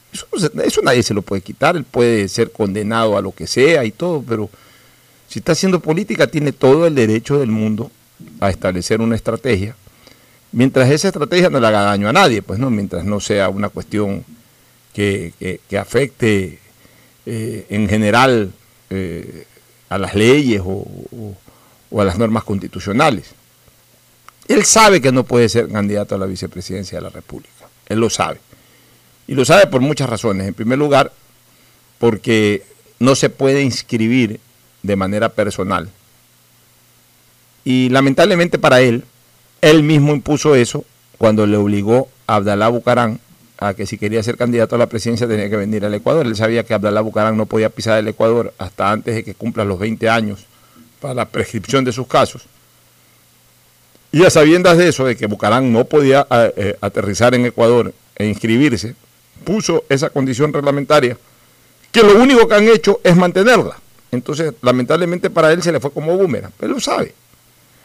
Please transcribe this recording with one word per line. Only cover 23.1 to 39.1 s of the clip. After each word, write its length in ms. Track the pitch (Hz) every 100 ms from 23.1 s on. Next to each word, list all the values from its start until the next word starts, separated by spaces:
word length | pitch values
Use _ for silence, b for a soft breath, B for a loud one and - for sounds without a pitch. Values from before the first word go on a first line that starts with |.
| 98 - _ _ _ _ _ _ _ _ _ - _ -
Él 180 | 214
sabe 380 | - 220 214 180
que 100 | 131
no 120 | 127
puede 260 | - 123 113
ser 180 | 117 107
candidato 460 | 104 101 104 101
a 40 | 101
la 60 |
vicepresidencia 720 | 95 92 90 90 - 92 92 85
de 60 |
la 80 | 87
República. 580 | - - - - _ - _
Él 160 | - 110
lo 80 | 196
sabe. 320 | - 202 - _ b b b b b b b -
Y 80 |
lo 100 | 131
sabe 220 | 123 180 190
por 160 | 131
muchas 260 | 139 147 131
razones. 400 | 107 117 95 95
En 60 |
primer 240 | 87 110 131
lugar, 340 | 147 135 139 _ _ _ _ b b b b -
porque 640 | 117 107 120 110 104 104 - _ _ -
no 160 | 127
se 140 | 135 127
puede 320 | - 135 139
inscribir 800 | 135 101 - 117 110 127 110 110 _ _ _ _
de 140 | 98 98
manera 320 | 95 104 113
personal. 600 | - 104 98 95 90 87 _ _ _ _ _ _ _ _ _ _ _ _ _ _ _ _ _
Y 280 | 131 127 127
lamentablemente 680 | 135 139 135 208 175 170 165
para 220 | 156 127
él, 240 | 127 117 -